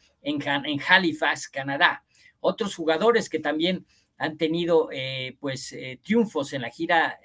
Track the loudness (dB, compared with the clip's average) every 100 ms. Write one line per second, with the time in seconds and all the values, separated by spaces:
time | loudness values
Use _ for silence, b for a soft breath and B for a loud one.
0 | b _ -6 -4 -2 -2 -2 -4 4 4
1 | 4 0 0 0 -4 -6 -4 2 2 2
2 | _ b b _ -2 -2 -4 -2 0 4
3 | 4 4 0 -4 -2 0 0 -2 -8 b
4 | b -8 -8 -2 -2 0 2 2 2 -4
5 | -6 -6 -8 -8 -8 -6 -8 -10 -12 -10
6 | 0 2 2 -2 -4 -6 -8 -6 0 2
7 | 2 -4